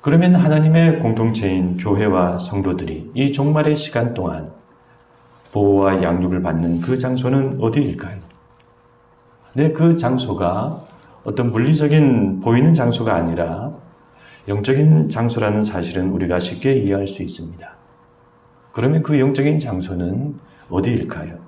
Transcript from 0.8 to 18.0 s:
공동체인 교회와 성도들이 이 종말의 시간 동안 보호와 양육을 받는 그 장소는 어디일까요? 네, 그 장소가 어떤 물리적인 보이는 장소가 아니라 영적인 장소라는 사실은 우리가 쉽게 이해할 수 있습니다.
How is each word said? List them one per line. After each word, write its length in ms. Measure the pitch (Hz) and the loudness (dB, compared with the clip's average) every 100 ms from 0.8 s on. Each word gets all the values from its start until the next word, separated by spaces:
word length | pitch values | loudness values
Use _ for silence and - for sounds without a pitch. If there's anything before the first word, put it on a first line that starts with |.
| 165 151 | 4 2
공동체인 760 | 113 110 113 107 98 92 90 90 | 0 0 0 0 -2 0 -2 -2
교회와 600 | 107 98 107 92 87 90 | -2 0 2 2 0 -2
성도들이 760 | - 98 92 87 80 78 - 127 | -6 -4 -4 -4 -6 -10 -10 -2
이 180 | 139 | -2
종말의 420 | 139 143 156 151 147 | 0 0 2 2 -2
시간 380 | - - 123 | -2 -4 -4
동안 380 | 92 90 78 78 - _ _ _ _ _ _ _ _ - | -4 -6 -6 -12 -18 _ _ _ _ _ _ _ _ -8
보호와 520 | 104 101 98 98 92 | 0 4 4 4 2
양육을 400 | 85 90 90 90 | 0 0 0 -2
받는 380 | 87 80 85 85 | -2 -2 -2 -2
그 160 | 85 131 | -2 -2
장소는 640 | 127 127 127 135 135 127 | -2 -2 0 0 0 -2
어디일까요? 600 | 113 147 139 - 92 92 - - _ _ _ _ _ _ _ _ _ _ _ | 0 0 -2 -4 -10 -14 -18 -20 _ _ _ _ _ _ _ _ _ _ _
네, 180 | 127 156 | 0 0
그 260 | - 165 165 | 4 2 4
장소가 880 | 123 127 - 92 90 98 135 160 - - - - | 0 -2 -4 -2 -2 -2 -6 -8 -16 -20 -20 -14
어떤 280 | 110 104 120 | -8 -2 -2
물리적인 920 | 107 131 156 147 156 143 113 95 95 | 0 2 2 4 4 4 4 0 -2
보이는 320 | 117 120 156 165 | 2 4 6 4
장소가 400 | 120 113 113 87 | 2 0 0 0
아니라 580 | 85 85 82 85 135 - - _ _ _ - - - | 0 -2 -4 -6 -10 -12 -20 _ _ _ -20 -20 -6
영적인 600 | 101 110 131 151 156 - | -4 0 2 4 4 2
장소라는 540 | 117 117 113 107 104 | -2 -2 0 0 0
사실은 480 | 104 92 92 95 92 | -2 -4 -6 -4 -2
우리가 280 | 95 87 90 | -2 -2 -2
쉽게 360 | - - 135 135 | -4 -2 0 0
이해할 320 | 98 98 98 | 0 -2 -4
수 160 | - | -8
있습니다. 440 | - - 82 - - - _ _ | -12 -12 -16 -16 -20 -20 _ _